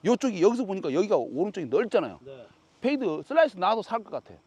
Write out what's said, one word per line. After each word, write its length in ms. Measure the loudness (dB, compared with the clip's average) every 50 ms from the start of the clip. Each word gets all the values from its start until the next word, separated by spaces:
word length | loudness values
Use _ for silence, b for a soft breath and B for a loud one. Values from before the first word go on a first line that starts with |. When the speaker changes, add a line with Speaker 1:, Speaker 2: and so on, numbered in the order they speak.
| 4
Speaker 1:
요쪽이, 360 | 2 2 2 2 -2 2 4
여기서 240 | 4 4 4 4 -4
보니까 280 | -4 -6 -6 -4 -2 0
여기가 240 | 0 0 2 0
오른쪽이 500 | 0 0 -2 -4 -2 -2 -2 -2 -6 -6
넓잖아요. 520 | 0 0 0 0 2 0 0 0 0 -10 -14 -18
Speaker 2:
네. 220 | -20 -20 -20 -20 -20 _ _ _ _ _ _
Speaker 1:
페이드 420 | -2 -2 -2 0 -2 -2 -4 -4 -6
슬라이스 300 | 0 4 4 4 4 2
나도 240 | -2 -2 0 0 -2 -4
살 200 | -6 -6 -8 -8
것 60 | -8
같아. 220 | -12 -12 _ -12 -20 -20 _